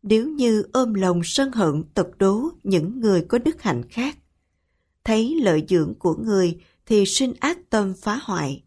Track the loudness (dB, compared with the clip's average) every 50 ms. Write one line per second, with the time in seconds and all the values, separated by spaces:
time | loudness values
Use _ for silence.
0 | 2 2 2 2 2 -2 -2 0 2 2 2 2 0 -2 -2 -2 0 0 0 0
1 | 2 2 2 0 -2 -2 -2 -2 -2 -2 0 0 0 0 0 -2 -6 -4 _ -2
2 | -2 -2 -2 0 2 2 2 0 -2 -6 -8 -8 _ 0 0 0 0 -2 -6 -2
3 | 0 2 2 2 2 0 -2 0 0 -2 -4 -2 -2 -2 -2 -2 -6 -8 -8 -6
4 | -6 -6 -6 _ _ _ _ _ _ _ _ _ _ _ _ _ _ _ _ _
5 | _ 0 0 0 0 0 0 0 2 2 2 2 0 2 0 0 2 0 -6 -4
6 | -2 -2 -2 -2 -2 0 0 2 2 0 -2 -6 _ _ _ _ _ 2 2 2
7 | 4 2 0 -2 -2 -2 -2 -2 -4 -4 -4 -4 -6 _ -2 0 0 -2 -6 -6
8 | -6 -6 -6 -6 -6 -6 -6 -4 -4 -6 -8 -10 _